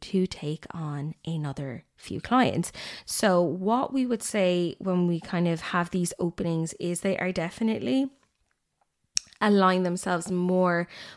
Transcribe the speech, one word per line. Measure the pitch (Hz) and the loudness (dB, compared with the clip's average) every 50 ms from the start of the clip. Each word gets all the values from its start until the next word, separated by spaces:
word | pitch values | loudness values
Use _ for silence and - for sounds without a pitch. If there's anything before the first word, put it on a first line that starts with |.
to | - - - 190 185 | -6 -2 0 0 0
take | 185 - - 147 147 156 - - - - | 0 -2 -6 -6 -6 -6 -8 -10 -12 -10
on | 170 156 151 143 143 143 156 156 _ - | -8 -6 -6 -6 -6 -6 -8 -10 _ -8
another | 160 165 156 147 143 135 - 143 131 120 - - _ _ | -6 -4 -4 -4 -4 -6 -6 -8 -8 -10 -12 -14 _ _
few | _ - - - - | _ -12 -10 -8 -8
clients. | - - 240 262 233 120 92 156 175 - - - - - - - - | -2 2 4 4 4 4 2 0 -2 -4 -6 -12 -12 -12 -14 -14 -10
So | - - - 226 202 180 175 | -6 -2 0 2 4 4 4
what | 175 156 170 185 185 208 233 254 - - | 4 2 0 0 0 0 0 0 0 0
we | 269 269 254 | 0 0 0
would | 247 240 220 | 0 -2 -2
say | - - - 208 185 180 180 175 175 165 - | -4 -2 0 2 2 2 2 2 0 -2 -2
when | - 190 190 180 180 175 | -4 -2 0 2 2 2
we | 175 170 165 | 2 2 0
kind | - - - 170 175 | -4 -4 -2 0 2
of | 170 165 160 | 2 0 -2
have | - - - 180 175 175 | -4 -2 -2 -2 -2 0
these | - 185 175 - - - | 0 -2 -2 -2 -2 -2
openings | 180 170 - - 190 170 165 165 160 165 - - | -4 -4 -2 -2 -2 -2 0 0 -2 -4 -6 -6
is | - 175 175 - | -4 -4 -4 -2
they | - 196 190 | 0 0 0
are | - 180 185 | 0 -2 -2
definitely | 180 180 160 170 - - 226 220 220 - 240 247 262 269 277 269 - _ _ _ _ _ _ _ _ _ _ _ _ _ _ _ _ _ _ _ - - - - - - 214 | -2 -2 -4 -4 -4 -2 -2 0 0 0 0 0 2 2 0 0 -4 _ _ _ _ _ _ _ _ _ _ _ _ _ _ _ _ _ _ _ -4 -4 -4 -6 -4 0 4
align | 208 208 196 190 185 185 185 | 6 6 6 6 6 6 4
themselves | 180 175 175 185 - 190 180 170 170 202 | 2 0 -2 -2 -2 0 0 0 0 0
more | 185 180 180 180 185 185 185 180 175 170 175 - - - - - - | 0 0 2 4 4 4 4 4 2 2 0 -4 -8 -16 -18 -18 -20